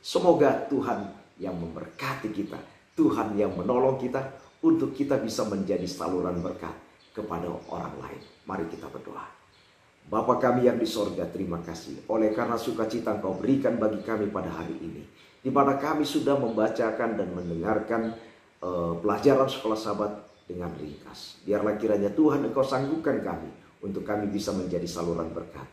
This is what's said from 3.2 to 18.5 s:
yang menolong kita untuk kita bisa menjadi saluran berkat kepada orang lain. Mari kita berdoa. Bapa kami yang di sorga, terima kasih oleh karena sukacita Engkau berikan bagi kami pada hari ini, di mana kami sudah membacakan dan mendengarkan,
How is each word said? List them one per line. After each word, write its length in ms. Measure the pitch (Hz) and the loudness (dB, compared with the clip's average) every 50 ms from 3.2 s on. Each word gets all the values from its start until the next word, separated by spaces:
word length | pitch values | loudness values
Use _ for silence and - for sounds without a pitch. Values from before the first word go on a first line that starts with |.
| 110 104 | 0 0
yang 240 | 101 101 104 95 - | 2 2 2 2 2
menolong 400 | - - - 123 123 131 131 131 | -2 0 2 4 6 6 4 4
kita 240 | - 120 123 123 135 135 - - - - - _ _ | 2 -2 -2 -2 -2 -4 -4 -10 -16 -20 -20 _ _
untuk 320 | - 165 165 139 135 - | 4 6 6 6 4 0
kita 240 | - - 143 139 139 | 0 -2 0 2 2
bisa 320 | - 113 110 - - 107 104 | 2 2 -2 -2 -2 -2 0
menjadi 400 | 98 98 95 92 98 87 87 87 | 0 -2 0 0 0 0 0 -4
saluran 480 | - - 85 80 92 90 85 90 87 87 85 | -4 -4 -4 -2 0 0 0 0 -2 -2 -2
berkat 320 | 92 - - 85 80 - - - - _ _ _ - _ | -4 -6 -6 -8 -10 -10 -12 -16 -20 _ _ _ -14 _
kepada 320 | 107 107 87 87 85 85 87 73 - - - | -10 -6 -6 -6 -4 -4 -6 -6 -8 -8 -8
orang 240 | - 87 87 82 71 | -8 -8 -8 -8 -10
lain. 240 | 67 67 67 69 69 - - - _ _ | -10 -12 -12 -12 -14 -16 -20 -20 _ _
Mari 240 | - - 76 82 - | -8 -6 -6 -6 -6
kita 240 | - - - 69 | -8 -12 -12 -12
berdoa. 320 | - - - - - - - - - _ _ _ _ _ _ _ _ _ _ _ _ _ _ | -12 -12 -12 -12 -12 -12 -14 -14 -18 _ _ _ _ _ _ _ _ _ _ _ _ _ _
Bapa 320 | - 107 110 117 - 120 | -2 -2 0 4 4 4
kami 320 | - - 123 120 127 123 123 | 4 6 4 4 6 6 6
yang 80 | - | 4
di 80 | 113 113 | 4 0
sorga, 400 | 104 - 110 101 98 - 92 87 | 0 0 0 -2 -2 -2 -4 -6
terima 400 | 85 - 101 95 85 85 85 85 | -4 -4 -4 -4 -2 -4 -6 -6
kasih 400 | 85 82 - - - - - - - | -8 -10 -10 -10 -12 -12 -12 -4 -2
oleh 160 | 107 113 110 107 107 | 2 4 4 4 4
karena 240 | 123 120 107 117 113 | 2 0 0 -2 -2
sukacita 560 | - 131 110 110 110 - - 117 - 110 104 | -2 -2 -2 -2 -2 -2 -2 -2 -2 -2 -2
Engkau 240 | 98 - 95 90 - | -2 -2 -4 -4 0
berikan 400 | - 117 139 - - 120 120 113 | 2 2 4 4 4 2 2 4
bagi 240 | 107 107 104 98 - | 2 2 0 0 -2
kami 240 | 113 110 104 104 101 | -2 0 0 0 -2
pada 220 | 101 95 90 85 | -2 -4 -4 -4
hari 240 | 80 78 87 - - - | -6 -6 -6 -8 -8 -8
ini, 200 | - 82 69 73 - - - - - - _ _ | -8 -10 -10 -12 -14 -16 -20 -20 -20 -20 _ _
di 80 | - | -4
mana 320 | 131 123 143 139 139 135 - | 0 4 4 4 4 4 2
kami 240 | 139 151 156 151 | 0 0 0 0
sudah 320 | 147 - - 156 127 139 143 | 0 0 0 2 2 4 2
membacakan 800 | 135 123 117 110 104 107 110 - - 123 110 110 - 120 117 110 | 4 2 0 2 2 2 2 2 0 0 0 0 0 -2 -2 0
dan 140 | 98 95 87 | -2 -4 -4
mendengarkan, 720 | 87 90 87 85 82 82 82 104 113 - - - 117 113 113 110 110 - - - - - _ _ | -4 -6 -4 -4 -4 -2 0 0 0 0 0 0 -2 0 0 -2 -6 -8 -14 -20 -20 -20 _ _